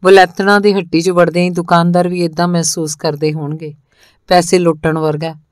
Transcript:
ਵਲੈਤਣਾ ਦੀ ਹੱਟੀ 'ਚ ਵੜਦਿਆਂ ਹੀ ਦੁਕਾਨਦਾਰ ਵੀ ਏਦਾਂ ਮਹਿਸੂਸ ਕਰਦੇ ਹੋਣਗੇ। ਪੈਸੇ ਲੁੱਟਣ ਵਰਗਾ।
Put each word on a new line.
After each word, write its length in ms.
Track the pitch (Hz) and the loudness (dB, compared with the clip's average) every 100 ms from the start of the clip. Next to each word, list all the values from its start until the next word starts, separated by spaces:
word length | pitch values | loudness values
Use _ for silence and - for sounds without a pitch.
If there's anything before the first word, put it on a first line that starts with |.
ਵਲੈਤਣਾ 560 | 185 196 180 - 196 202 | 6 6 4 2 0 2
ਦੀ 140 | 208 | 2
ਹੱਟੀ 280 | 202 180 160 | 0 -2 -2
'ਚ 80 | 170 | -2
ਵੜਦਿਆਂ 360 | 175 170 170 180 | 2 2 2 -2
ਹੀ 40 | |
ਦੁਕਾਨਦਾਰ 600 | 175 170 175 170 175 180 | -2 0 2 2 0 0
ਵੀ 120 | 180 | -2
ਏਦਾਂ 260 | 170 165 175 | -4 -2 -2
ਮਹਿਸੂਸ 480 | 175 160 - 156 151 | -2 -4 -4 -6 -6
ਕਰਦੇ 380 | 160 151 156 | -6 -4 -4
ਹੋਣਗੇ। 400 | 156 143 156 160 151 _ _ _ _ _ | -4 -8 -10 -12 -18 _ _ _ _ _
ਪੈਸੇ 320 | 180 175 185 | 0 2 0
ਲੁੱਟਣ 380 | 175 160 160 160 | 0 -2 -4 -2
ਵਰਗਾ। 380 | 156 151 160 160 _ | -2 -4 -6 -12 _